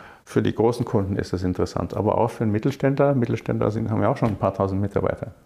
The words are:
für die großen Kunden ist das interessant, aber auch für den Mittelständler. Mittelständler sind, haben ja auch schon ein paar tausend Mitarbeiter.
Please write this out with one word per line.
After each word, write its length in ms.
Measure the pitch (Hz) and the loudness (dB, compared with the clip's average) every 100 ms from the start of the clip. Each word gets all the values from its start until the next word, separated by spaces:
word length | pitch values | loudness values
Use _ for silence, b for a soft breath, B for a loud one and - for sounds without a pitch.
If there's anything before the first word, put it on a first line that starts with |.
| B B | B B
für 180 | - - | -4 0
die 140 | 107 - | 0 2
großen 300 | 113 120 117 | 2 2 0
Kunden 320 | 110 95 104 | 0 0 -2
ist 160 | - | -2
das 100 | 90 | -2
interessant, 520 | 92 87 90 - 87 - | -2 -2 -2 -2 -4 -2
aber 220 | 104 - | 0 2
auch 120 | 117 | 0
für 160 | - 110 | 0 -2
den 60 | |
Mittelständler. 640 | 104 135 - 135 139 143 | 0 0 0 0 2 2
Mittelständler 560 | 135 117 117 - 113 113 | 2 0 -2 -2 0 0
sind, 220 | 110 110 | 0 -2
haben 100 | 107 | 0
ja 80 | 104 | 0
auch 80 | 139 | 2
schon 120 | 117 | 0
ein 80 | 95 | 2
paar 160 | 98 | 0
tausend 260 | - 98 95 | 0 0 0
Mitarbeiter. 540 | 101 98 - - - - | 0 0 0 -2 -8 -14